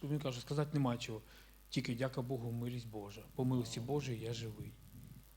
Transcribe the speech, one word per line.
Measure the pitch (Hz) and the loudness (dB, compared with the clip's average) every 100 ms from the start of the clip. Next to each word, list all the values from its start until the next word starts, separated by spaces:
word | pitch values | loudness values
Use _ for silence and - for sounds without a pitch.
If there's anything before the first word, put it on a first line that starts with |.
він | 143 147 | 0 0
каже, | 143 120 | 0 -2
сказати | - 147 147 | 0 2 4
нема | 147 127 117 | 6 6 4
чого. | - 110 - - - - - | -2 -6 -10 -20 -20 -20 -2
Тільки | 139 127 120 | 0 0 0
дяка | 131 131 | 0 0
Богу, | 123 127 117 | -2 -2 -2
милість | 117 120 123 117 | 0 0 -2 -6
Божа. | 107 101 107 - - | -8 -8 -10 -8 2
По | 127 | 4
милості | 127 117 123 | 6 2 -2
Божій | 117 147 131 113 | 0 0 0 -2
я | 113 | -2
живий. | 113 113 107 - - - - - - - | -2 -4 -6 -10 -10 -16 -16 -16 -16 -14